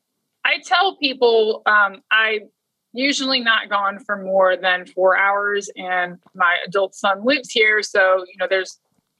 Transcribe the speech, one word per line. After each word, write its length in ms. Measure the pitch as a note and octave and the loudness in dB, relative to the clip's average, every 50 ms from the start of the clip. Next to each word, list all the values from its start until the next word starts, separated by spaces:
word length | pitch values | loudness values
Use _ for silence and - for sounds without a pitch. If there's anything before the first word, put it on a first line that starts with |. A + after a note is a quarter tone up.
| _ _ _ _ _ _ _ _ - | _ _ _ _ _ _ _ _ -4
I 140 | C4 D4+ D4 - | -4 -4 -4 -2
tell 320 | - F4+ F4 G4 F#4+ F#4 | -2 0 2 2 0 0
people, 680 | - D4 C4+ B3+ C4 B3 A#3 A3+ A3+ G#3+ G#3+ A3 - - | -2 -4 -4 0 2 2 4 4 4 2 2 -2 -2 0
um, 380 | A3 G#3+ G#3 G3+ G3 F#3+ F#3+ _ _ | 2 2 4 2 2 -2 -8 _ _
I 320 | - A3 A3 A3 A3 G#3 G3+ - _ _ _ _ _ _ _ _ - | 0 0 2 0 -2 -4 -8 -12 _ _ _ _ _ _ _ _ -6
usually 480 | A#3 C4+ C#4+ C#4 C#4+ C4+ C4 C4+ B3+ | -4 -2 -2 -2 -2 -2 -2 -2 -2
not 280 | A#3 A3+ A3+ G#3+ - G#3+ | 0 0 0 0 -2 -2
gone 300 | G#3 G3+ G3+ G3 G3+ G3 | -4 -2 -2 -2 -4 -6
for 220 | - - G3+ G3 | -8 -8 -8 -6
more 340 | F#3+ F#3+ F#3+ F#3+ F#3+ F#3 F#3 | -4 -2 2 2 4 4 2
than 300 | F3 F#3 F#3 F3+ F3+ F3+ | 0 0 -2 -2 -2 -4
four 320 | F3+ - F#3 F#3 F#3+ F#3 F#3 | -8 -4 2 2 4 4 4
hours, 520 | G3 G3 G3+ G3+ G3+ G3+ G3+ G3+ G3+ - - | 2 2 0 0 -2 -2 -4 -4 -6 -8 -12
and 440 | - F#3 F3+ F3+ F3+ F3 F3 F3 - _ _ _ | -12 -8 -4 -2 -2 -2 -4 -6 -12 _ _ _
my 240 | F#3+ F3+ E3+ F3 - - | 0 0 2 2 0 -4
adult 300 | - F3+ G3 G3 F#3+ - | -4 -2 -2 -2 -2 -4
son 300 | - - G3+ G3 G3 G#3+ | -4 -2 -2 -2 0 0
lives 240 | B3+ D4 C#4+ B3+ - | 0 0 0 -4 -4
here. 300 | - A#3 G#3+ G#3+ G#3+ G#3 | 0 2 2 2 2 0
So, 420 | G3+ - - G#3 F#3+ F#3 F#3 F#3+ F#3 F3+ | -2 -2 0 2 2 4 2 0 -2 -6
you 80 | - F#3+ | -8 -8
know, 80 | F#3 F3+ | -4 -2
there's, 300 | F#3+ F#3+ F#3 - - _ _ _ _ _ _ _ _ | -2 -2 -2 -4 -10 _ _ _ _ _ _ _ _